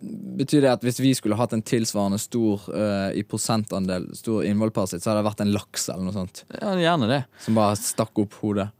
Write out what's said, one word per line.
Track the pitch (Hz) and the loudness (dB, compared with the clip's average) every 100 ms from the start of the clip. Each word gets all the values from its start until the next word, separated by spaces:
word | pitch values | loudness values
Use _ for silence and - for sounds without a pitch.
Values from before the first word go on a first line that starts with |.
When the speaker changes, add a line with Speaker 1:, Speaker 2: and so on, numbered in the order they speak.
| 123 - 127 127 | -14 -12 -8 -4
Speaker 1:
bety | 139 151 | 2 4
det | 135 | 6
at | 120 123 | 4 0
hvis | 123 | 2
vi | 131 | 2
skulle | 127 104 107 | 2 0 0
hatt | 120 | 0
en | 113 | -2
tilsvarende | - 120 110 104 98 101 | 0 0 0 0 0 0
stor, | - 120 110 98 - | -2 0 0 0 -4
eh, | 90 107 98 98 - | -2 0 0 -2 -2
i | - | -4
prosentandel, | 110 - 113 104 95 95 90 50 | -4 0 -2 0 -2 -2 -4 -6
stor | - 117 107 82 | -8 -2 0 2
innvollparasitt, | 104 110 110 95 87 | 2 0 0 -2 -2
så | 113 | -2
hadde | 107 | 0
det | 104 | 0
vært | 104 | 0
en | 101 | 0
laks | 104 - - - | 0 -4 -8 -6
eller | 92 92 | -4 -4
noe | |
sånt. | 101 92 - - - | -4 -8 -12 -14 -6
Speaker 2:
Ja, | 202 185 | -2 2
gjerne | 165 165 110 | 2 4 2
det. | 139 - - | 0 -2 -8
Speaker 1:
Som | - 110 | 0 4
bare | 104 104 | 4 2
stakk | - - 113 - | -2 -2 -2 0
opp | 104 - | -2 -2
hodet. | 107 101 110 | -2 0 -2